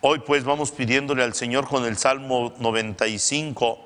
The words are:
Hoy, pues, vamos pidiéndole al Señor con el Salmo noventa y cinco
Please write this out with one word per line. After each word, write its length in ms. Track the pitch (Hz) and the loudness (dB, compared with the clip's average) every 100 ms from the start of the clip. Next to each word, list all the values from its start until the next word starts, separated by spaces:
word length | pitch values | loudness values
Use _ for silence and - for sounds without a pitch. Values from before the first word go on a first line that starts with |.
Hoy, 180 | 135 151 | 4 2
pues, 240 | - 143 | 2 0
vamos 280 | 127 147 143 | 2 0 -2
pidiéndole 500 | - 120 131 139 135 | -4 0 2 2 0
al 120 | 120 | 0
Señor 340 | 110 120 127 135 | 0 -2 -2 0
con 160 | 135 | 0
el 120 | 120 107 | 0 2
Salmo 560 | 135 135 135 127 120 - | 2 2 -2 -2 -2 -2
noventa 480 | 117 113 110 98 110 | 0 0 -2 -2 -2
y 120 | 107 | 0
cinco 600 | - 147 156 123 120 - | -2 -2 -4 0 -2 -2